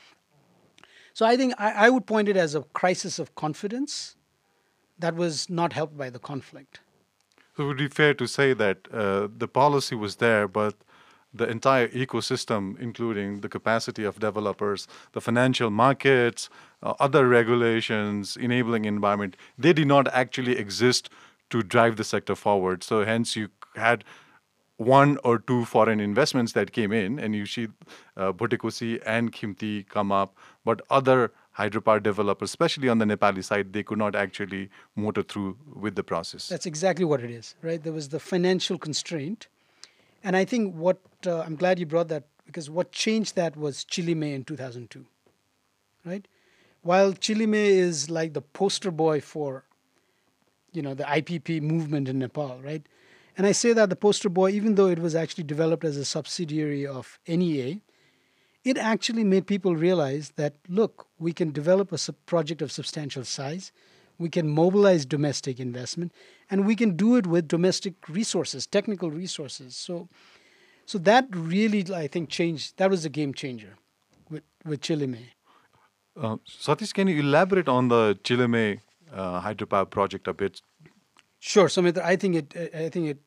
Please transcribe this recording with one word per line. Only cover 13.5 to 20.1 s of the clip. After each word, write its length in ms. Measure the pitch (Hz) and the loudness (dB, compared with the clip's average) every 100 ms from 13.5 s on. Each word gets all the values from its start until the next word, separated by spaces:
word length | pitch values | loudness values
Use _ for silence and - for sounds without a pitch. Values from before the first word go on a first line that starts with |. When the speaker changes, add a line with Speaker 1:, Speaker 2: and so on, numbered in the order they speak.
| 101 - 113 117 113 | -6 0 0 -2 -4
Speaker 2:
of 140 | 104 104 | -6 -2
developers, 680 | 107 101 104 95 104 98 - - - | -4 -2 -4 -4 -4 -4 -8 -20 -12
the 80 | - | -8
financial 500 | - 120 131 127 120 | -2 2 2 2 0
markets, 800 | 104 127 135 135 131 120 - - - - _ | 2 2 4 4 4 4 -2 -14 -16 -20 _
uh, 120 | - 110 | -8 -2
other 300 | 139 147 127 | 2 4 6
regulations, 1080 | 120 113 120 117 113 - 110 104 104 98 - | 6 6 2 2 0 0 -2 -2 -4 -6 -6
enabling 480 | 120 123 120 117 | -2 0 0 0
environment, 520 | 107 104 101 101 101 - - - | -2 0 0 0 -2 -8 -20 0
they 140 | 143 | 4
did 140 | 160 143 | 4 6
not 220 | 143 143 | 6 6